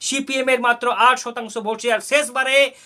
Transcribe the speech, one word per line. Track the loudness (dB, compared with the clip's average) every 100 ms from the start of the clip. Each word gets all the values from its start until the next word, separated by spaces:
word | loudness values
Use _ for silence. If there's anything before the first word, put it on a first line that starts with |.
সিপিএম | -6 -4 -4 -2 0
এর | 2
মাত্র | 2 0 0
আট | 2 4 2
শতাংশ | -2 -10 -10 -8
ভোট | -6 -4
শেয়ার। | 0 -2
শেষবারে | 0 0 0 -2 2 2 2 -2